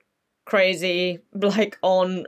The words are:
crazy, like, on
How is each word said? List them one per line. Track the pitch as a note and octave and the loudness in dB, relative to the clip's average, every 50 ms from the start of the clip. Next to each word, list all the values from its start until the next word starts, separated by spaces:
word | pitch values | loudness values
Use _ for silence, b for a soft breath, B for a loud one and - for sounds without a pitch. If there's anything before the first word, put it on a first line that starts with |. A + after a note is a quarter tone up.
| _ _ _ _ _ _ _ _ _ | _ _ _ _ _ _ _ _ _
crazy, | - - G3+ F#3+ F#3 F#3 E3 F3 F3+ F3 F3 F3+ F3+ F3 E3+ - _ - | -2 2 2 2 2 2 0 -2 -2 -2 0 -2 -2 -4 -6 -12 _ -6
like, | G3+ G3 G3+ F#3 G#3+ G#3+ G3+ - - - | -2 -2 0 2 0 0 -2 -2 -2 0
on | F#3 F#3 F#3 F#3 F#3 F#3 F3+ - | 2 2 2 2 0 -2 -6 -6